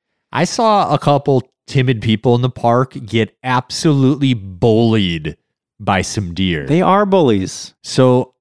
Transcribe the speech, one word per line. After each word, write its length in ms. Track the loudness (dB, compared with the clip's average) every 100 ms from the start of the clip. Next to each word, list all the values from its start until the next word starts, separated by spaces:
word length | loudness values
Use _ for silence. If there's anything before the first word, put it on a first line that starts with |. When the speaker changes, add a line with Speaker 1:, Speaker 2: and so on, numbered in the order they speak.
| _ _ _
Speaker 1:
I 140 | -4
saw 500 | -2 0 0 0 0
a 60 | 0
couple 420 | 0 0 2 -2 -2 _ -6
timid 340 | -2 0 0
people 360 | 0 0 2 0
in 60 |
the 80 | 0
park 460 | -2 0 0 -2 -6 -4
get 300 | -2 -2 -4
absolutely 920 | -4 -4 -4 -4 0 2 2 2 0
bullied 1040 | -2 -6 -2 2 4 4 2 0 -4 -8 -12 _ _ _ _
by 200 | -2 -2
some 320 | -2 -6 -6
deer. 320 | -2 -2 -2
Speaker 2:
They 160 | -2 0
are 240 | 2 0
bullies. 680 | 2 2 2 0 -2 -10 -16 _
Speaker 1:
So 520 | -6 2 4 2 0 _